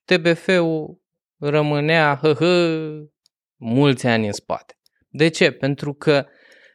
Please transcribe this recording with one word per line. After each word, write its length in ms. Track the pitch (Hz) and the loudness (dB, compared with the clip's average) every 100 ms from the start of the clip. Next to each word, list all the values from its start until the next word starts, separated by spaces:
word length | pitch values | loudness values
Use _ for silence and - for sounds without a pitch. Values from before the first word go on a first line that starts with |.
T 120 | - 180 | -2 0
B 100 | 170 | 2
F-ul 760 | 165 - 185 165 160 156 - _ _ _ - | 0 0 0 0 -2 -8 -16 _ _ _ -10
rămânea, 800 | 147 151 151 147 147 165 151 139 | -2 0 0 0 0 2 2 2
hă, 100 | 156 | 0
hă, 460 | 147 170 180 165 160 156 151 151 _ _ _ _ - | 2 2 2 0 -2 -8 -12 -18 _ _ _ _ -12
mulți 500 | 120 127 143 123 127 | -2 2 2 2 0
ani 200 | 113 107 | 0 0
în 60 | |
spate. 460 | 101 - - - - _ _ _ | -6 -8 -10 -10 -20 _ _ _
De 200 | 135 160 | -2 0
ce? 220 | 165 165 | 2 0
Pentru 440 | - 135 139 147 | 0 -4 -4 -6
că 320 | 143 156 143 135 _ _ _ _ | -6 0 0 -2 _ _ _ _